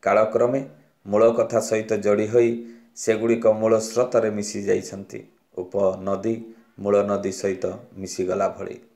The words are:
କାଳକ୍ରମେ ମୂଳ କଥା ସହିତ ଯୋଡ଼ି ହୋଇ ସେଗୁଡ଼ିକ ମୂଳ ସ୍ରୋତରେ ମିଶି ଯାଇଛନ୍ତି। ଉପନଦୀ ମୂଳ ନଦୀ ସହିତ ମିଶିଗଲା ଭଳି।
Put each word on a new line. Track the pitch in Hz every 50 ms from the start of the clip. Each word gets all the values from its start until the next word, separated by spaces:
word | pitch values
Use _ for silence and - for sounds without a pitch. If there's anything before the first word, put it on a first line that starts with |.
| -
କାଳକ୍ରମେ | 110 101 107 110 110 - 117 117 123 131 135 135 - - _ _ _ _ _ _
ମୂଳ | 101 101 104 113 113
କଥା | 113 117 113 110 - 113
ସହିତ | 117 - 113 110 107 - 107
ଯୋଡ଼ି | 101 98 104 104 104 107
ହୋଇ | 107 113 123 120 117 117 117 - - - - _ _ _
ସେଗୁଡ଼ିକ | - - - 110 107 113 117 117 113 117 113 107
ମୂଳ | 107 110 110 113 110
ସ୍ରୋତରେ | 110 - - 117 127 123 - 120 113 110
ମିଶି | 104 104 101 104 - 104 101
ଯାଇଛନ୍ତି। | 101 101 98 98 - - 98 98 - - - - _ _ _ _ _ _
ଉପନଦୀ | - 90 - - 101 101 95 92 95 95 95 98 95 98 113 113 113 113 - - - _ _ _ -
ମୂଳ | 98 101 101 101 98
ନଦୀ | 104 101 98 98 98 92
ସହିତ | - - 98 95 92 - 92 92 - - - -
ମିଶିଗଲା | 95 95 92 - - 95 90 92 98 98 95
ଭଳି। | - - 95 92 - - - _ _